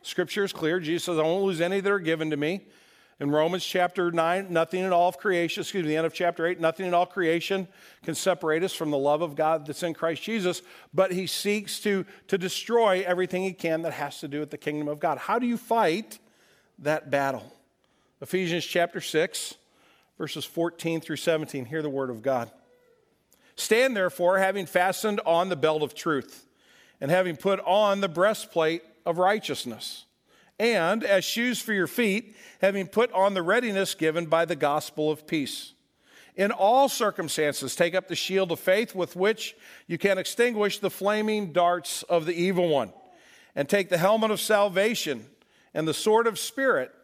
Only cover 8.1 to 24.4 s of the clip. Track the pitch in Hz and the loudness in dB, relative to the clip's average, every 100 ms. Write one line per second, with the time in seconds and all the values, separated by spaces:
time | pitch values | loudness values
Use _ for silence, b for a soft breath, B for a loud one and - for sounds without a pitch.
8.1 | 156 190 170 160 160 180 - 156 143 139 | -2 0 0 0 0 -2 -2 -2 0 2
9.1 | 151 170 143 156 160 147 139 175 151 165 | 2 0 0 0 0 -2 -6 -6 -2 -4
10.1 | 151 - 220 180 170 B B B 147 190 | -4 -4 -2 -2 -4 B B B 0 2
11.1 | 180 180 - 202 208 202 - 214 190 - | 0 -4 -4 -2 -2 -4 -6 -2 -2 -2
12.1 | B - 190 180 - - 233 220 185 185 | B -4 -2 -2 -6 0 4 4 2 2
13.1 | 180 180 185 190 175 170 160 165 135 147 | 0 0 -2 -4 -4 -2 -2 -2 -6 -8
14.1 | - 151 147 147 151 151 151 147 151 165 | -8 -8 -6 -8 -6 -6 -4 -4 -2 -2
15.1 | 135 - 226 240 226 - 226 185 180 220 | -2 0 0 2 -2 0 2 4 2 -4
16.1 | - b b b b b - 143 156 139 | -16 b b b b b -6 -2 -2 0
17.1 | 139 139 123 110 - _ _ _ _ _ | 0 0 -2 -10 -20 _ _ _ _ _
18.1 | _ 135 185 175 170 - 180 170 180 - | _ -4 -2 0 -2 -2 0 0 -2 -2
19.1 | 156 180 - - - b b b b b | 0 0 -2 -10 -12 b b b b b
20.1 | - 156 156 - 170 170 170 165 165 160 | -12 -10 -8 -8 -2 -4 -2 -4 -4 -4
21.1 | 147 - 160 156 139 120 160 147 135 131 | -4 0 0 -2 -8 -6 -6 -4 -4 -6
22.1 | 113 127 127 113 - _ _ _ _ _ | -4 -2 -2 -4 -12 _ _ _ _ _
23.1 | _ _ b b - - 220 269 214 180 | _ _ b b -10 0 2 2 2 -2
24.1 | - 175 190 | 0 2 4